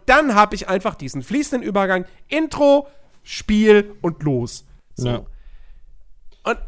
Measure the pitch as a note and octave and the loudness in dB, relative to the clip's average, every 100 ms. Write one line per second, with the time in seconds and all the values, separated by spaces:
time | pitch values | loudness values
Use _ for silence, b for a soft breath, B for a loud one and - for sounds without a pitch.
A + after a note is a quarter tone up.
0 | - C4+ D4+ G#3 G#3+ G#3 - F#3+ G#3 - | 2 4 4 4 2 0 -4 -4 -4 -6
1 | C3+ C#3 B2+ C4 D4 B3 G#3 G3 F#3+ F#3 | -10 -10 -6 -4 -4 -6 -4 -2 0 -2
2 | F#3 b - C#4+ D#4 - C#4+ C#4+ C#4+ b | -4 b -6 -4 -4 2 4 4 2 b
3 | b b - - - G#3+ G#3+ G#3 G#3 G#3 | b b -16 -10 -2 4 6 6 4 -4
4 | F3 D#3+ D3+ B2+ A#2+ - - - _ - | -6 -4 -2 -2 -4 -10 -20 -20 _ -6
5 | B2 A#2+ - - - - - - - - | -4 -4 -8 -18 -20 -20 -20 -20 -20 -20
6 | - - - - - A3+ | -20 -20 -20 -10 -6 -6